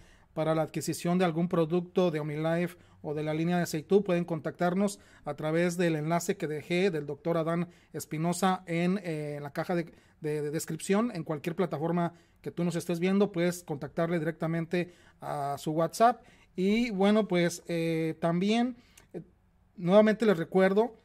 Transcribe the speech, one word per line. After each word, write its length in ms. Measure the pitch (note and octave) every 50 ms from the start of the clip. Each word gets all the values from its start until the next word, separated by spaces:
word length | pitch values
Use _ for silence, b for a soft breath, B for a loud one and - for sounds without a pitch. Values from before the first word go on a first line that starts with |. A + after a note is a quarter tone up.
| b b b b b b b
para 200 | E3 D#3 D#3+ D#3+
la 60 | D#3+ D#3
adquisición 540 | D3 - D#3+ - - D3+ - - E3+ F3 F#3
de 80 | F#3
algún 220 | F3 D#3 E3 F3 F3
producto 640 | - E3+ E3 D#3 E3+ F3+ F3 F3+ - F#3+ F3+ F3+
de 80 | D#3 D#3
OmniLife 580 | D3 D#3 D3 D3+ D#3+ D#3+ E3 E3+ F3+ F3 - b b b b b b
o 80 | D#3+ D3
de 100 | D3+ D3+
la 100 | D#3 D3+
línea 260 | D#3 E3 E3+ F3 F3
de 60 | E3+ -
Seitu, 360 | - D#3 D3 - F#3+ G#3 G3+
pueden 220 | G3+ F3 F3 F3
contactarnos 720 | F3 E3+ D3+ - D#3+ - - F3 F3+ F3 F#3+ G3+ G3 G3+ - b b b b b
a 100 | D3 -
través 420 | - D3+ D#3 D#3+ E3 F3 F3+ E3+ F3
del 180 | F#3 E3+ D#3+
enlace 420 | D3+ D3+ D#3 E3+ E3+ E3+ - F#3 -
que 100 | E3+ D3+
dejé 420 | D3+ D3+ C#3+ - F3 F3 F#3 G3+
del 160 | E3 D3+ D3
doctor 320 | D3 D3 - - E3 E3+ E3
Adán 320 | D#3+ D#3+ E3+ F3 F3 F3 b b b b b
Espinosa 720 | D3+ - - D#3+ D3+ D#3+ F3 F3 F3 G3+ F#3 F#3 F3+ F#3
en, 340 | - E3 E3 F3 F3+ F#3 G#3 F3
eh, 320 | F3+ D#3+ D3+ D3+ D3 D3 D3
en 60 | C#3+
la 100 | C#3+ -
caja 220 | E3+ D#3 - F3+
de, 180 | E3+ D#3+ E3 - b b b b b
de, 200 | - D3+ D3+ D3+
de 100 | D3 D3+
descripción, 600 | D3 D#3+ - - E3+ D#3 - - F#3+ G3+ A#3 B3 A3+
en 100 | E3 D#3+
cualquier 320 | - D#3+ D3 - F3 E3
plataforma 580 | - F#3 D#3 D#3 C#3+ D#3 E3 E3+ F3+ E3+ E3+ E3+ b b b b b
que 100 | - -
tú 120 | - - E3+
nos 120 | F3 E3+
estés 240 | E3+ - - F3 E3
viendo, 320 | E3+ F#3 G3 G3+ G#3 G3+
puedes 320 | G3+ E3+ F3 F3+ F3 F3 -
contactarle 540 | - D#3 C3+ D3 C#3 - - E3 E3 F3 E3+
directamente 760 | D3+ E3 D#3+ - E3+ D#3+ E3 E3 E3 D#3+ - F3+ E3+ F3 b b b b b b
a 340 | - C#3+ D3 D3 C#3 C#3+ C#3+ -
su 120 | - D#3+
WhatsApp. 520 | D3+ D#3+ E3 D#3+ - - A3+ A#3+ A#3 - b b b b b b b
Y 340 | - F#3 G3 G#3 A#3 A#3+ B3
bueno, 380 | G#3 F#3 G3 G3+ G#3 A3 G#3+ -
pues, 360 | F3+ F3 E3+ F3 E3+ - - -
eh, 480 | E3+ E3 E3 E3 E3 D#3+ E3 D#3+ D#3+ -
también, 560 | - E3 E3+ F3 F#3+ G3+ A3 A#3 A#3+ B3+ A#3+ b b b b b b b -
eh, 80 | F#3 - - _ _ _ _ _ _ _ _ _ -
nuevamente 480 | F3 E3+ F#3+ G#3+ G#3+ G#3+ G#3 G#3 A#3+
les 120 | G#3+ F#3+ D#3+
recuerdo, 580 | E3 - - F#3 F#3+ F#3+ F#3+ G#3 A3+ B3 - b b